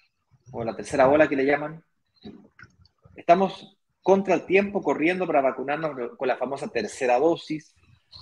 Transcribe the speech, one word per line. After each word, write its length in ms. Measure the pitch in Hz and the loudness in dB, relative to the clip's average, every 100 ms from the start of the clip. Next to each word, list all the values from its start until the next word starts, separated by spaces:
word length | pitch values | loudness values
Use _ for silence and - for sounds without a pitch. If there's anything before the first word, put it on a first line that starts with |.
| _ _ _ _ - | _ _ _ _ -16
o 120 | 117 | -10
la 120 | 113 107 | -8 -8
tercera 320 | 101 139 131 | -2 4 6
ola 200 | 151 151 | 6 4
que 80 | 139 | 2
le 100 | 135 | 0
llaman? 380 | 143 151 160 _ _ _ _ 208 - - _ - _ _ _ _ - | 0 -2 -12 _ _ _ _ -20 -20 -20 _ -20 _ _ _ _ -4
Estamos 600 | - 175 190 - - _ _ _ | 2 4 2 -4 -20 _ _ _
contra 320 | - 196 190 165 | 2 2 2 -2
el 100 | - | 2
tiempo, 380 | 185 202 202 | 0 0 -2
corriendo 420 | 160 135 156 185 170 | -2 0 0 0 0
para 160 | 151 | 2
vacunarnos 720 | 135 123 131 151 160 131 117 - | 0 -2 -6 -6 -6 -6 -10 -6
con 120 | 131 | -4
la 100 | 117 | -2
famosa 300 | 127 135 123 | -4 -8 -6
tercera 500 | 117 104 - 127 123 | -6 -6 -4 0 2
dosis. 560 | 160 156 - 156 - _ _ _ _ - | 2 0 -6 -12 -12 _ _ _ _ -20